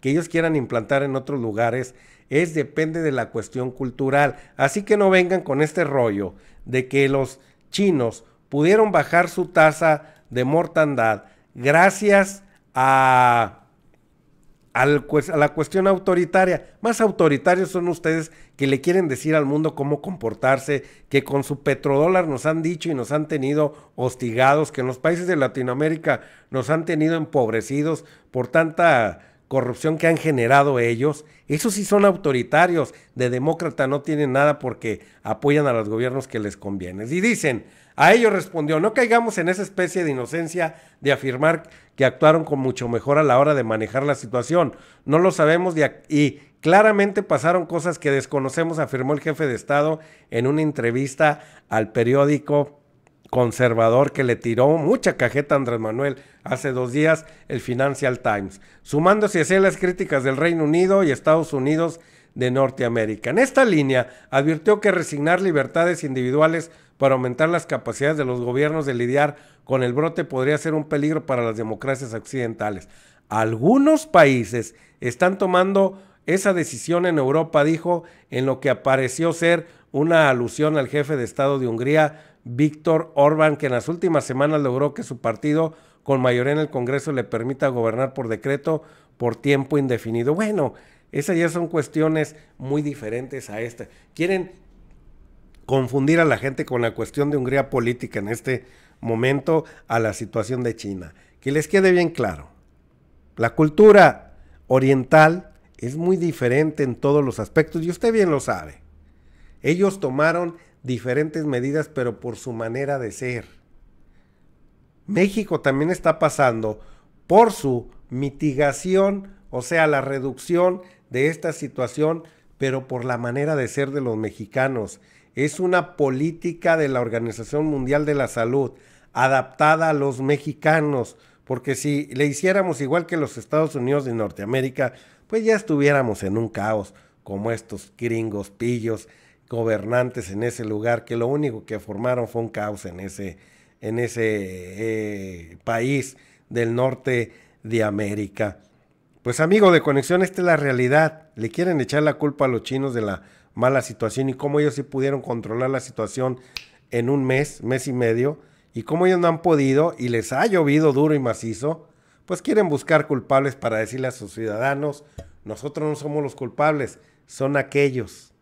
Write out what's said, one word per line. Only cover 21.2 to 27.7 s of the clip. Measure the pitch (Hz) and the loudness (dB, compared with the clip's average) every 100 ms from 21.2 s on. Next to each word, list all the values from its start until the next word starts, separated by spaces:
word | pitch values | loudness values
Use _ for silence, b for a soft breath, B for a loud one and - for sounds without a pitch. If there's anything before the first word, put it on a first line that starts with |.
con | 135 139 | 0 -4
su | 131 139 | -2 -4
petrodólar | - 135 147 139 160 185 170 | -2 -2 0 2 4 2 0
nos | 131 | -2
han | 151 160 | -2 -2
dicho | 160 170 170 | -2 -4 -4
y | |
nos | 143 113 | -4 -2
han | 147 151 | -4 -4
tenido | 156 135 147 151 151 - - | -4 -2 0 0 -4 -20 -6
hostigados, | 127 - 123 110 131 143 151 | -6 -4 -6 2 4 4 0
que | - | -4
en | 127 | -6
los | 127 | -2
países | 160 170 180 | -2 -2 -2
de | 170 | 0
Latinoamérica | 131 135 127 127 156 160 160 127 B B B | 0 -2 -4 -2 -2 -2 -2 -4 B B B
nos | 131 127 | -6 -2
han | 160 | -2
tenido | 165 160 156 165 | 0 0 0 0
empobrecidos | 156 147 117 110 104 | -2 0 0 0 -2